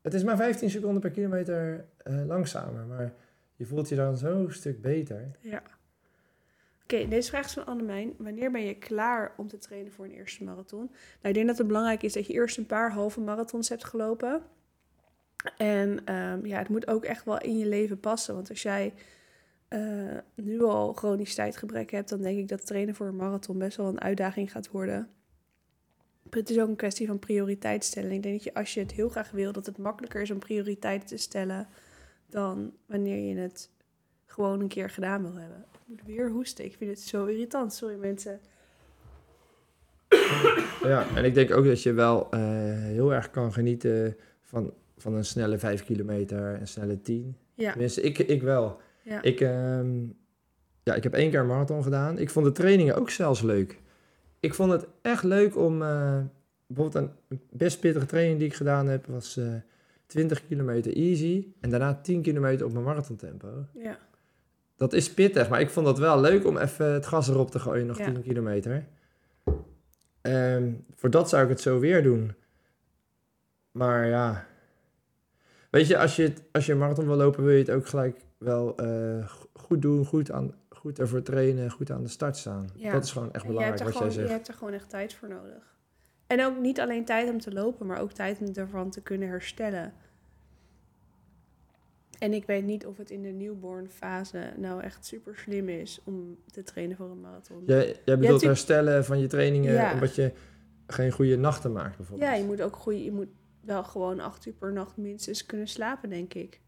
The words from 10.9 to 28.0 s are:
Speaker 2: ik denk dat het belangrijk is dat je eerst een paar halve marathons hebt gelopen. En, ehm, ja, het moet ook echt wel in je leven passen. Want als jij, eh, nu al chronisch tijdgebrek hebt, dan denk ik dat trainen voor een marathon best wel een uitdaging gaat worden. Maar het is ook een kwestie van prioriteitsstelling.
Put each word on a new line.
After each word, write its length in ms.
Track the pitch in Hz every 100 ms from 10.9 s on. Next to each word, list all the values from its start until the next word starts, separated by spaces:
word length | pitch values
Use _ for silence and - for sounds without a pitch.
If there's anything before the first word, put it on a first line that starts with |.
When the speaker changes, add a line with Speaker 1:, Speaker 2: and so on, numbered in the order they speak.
| - - - 202
Speaker 2:
ik 60 |
denk 140 | 202 233
dat 100 | 240
het 100 | 214
belangrijk 360 | 214 226 220
is 100 | 214
dat 140 | 208 202
je 60 |
eerst 240 | - 240 -
een 80 | 214
paar 260 | 220 226
halve 280 | 208 208 220
marathons 480 | 208 214 226 233 226
hebt 140 | 233 -
gelopen. 560 | 226 220 226 247 311 - _ _ _ _ _ _ _ _ _ - -
En, 480 | 214 202 202 202 202
ehm, 400 | 185 185 185 208
ja, 120 | 196
het 120 | 196
moet 180 | 214 -
ook 160 | 220 -
echt 200 | 226 -
wel 120 | 208
in 160 | - 220
je 80 | 208
leven 340 | 202 214 196
passen. 340 | 208 226 -
Want 160 | 196 196
als 120 | 202
jij, 320 | 214 202 202 - - _ _ _ _ _ _
eh, 140 | 214 214 208 196 - - -
nu 260 | 208 226
al 300 | 233 208 -
chronisch 420 | 220 208 202 202 -
tijdgebrek 560 | 208 - 214 226 220
hebt, 180 | 202 202
dan 120 | 202
denk 160 | 190 202
ik 100 | 196
dat 180 | 196 -
trainen 300 | 202 208 208
voor 120 | 196
een 80 | 190
marathon 420 | 190 196 202 190
best 200 | 190 -
wel 100 | 196
een 140 | -
uitdaging 500 | 190 196 190 190 196
gaat 200 | 220 196
worden. 380 | 196 190 196 226 _ _ _ _ _ _ _ _ _ _ _
Maar 160 | - 226
het 100 | 220
is 100 | 226
ook 80 | 220
een 60 | 214
kwestie 320 | 240 - 214
van 120 | 202
prioriteitsstelling. 960 | - 202 196 202 214 214 - 208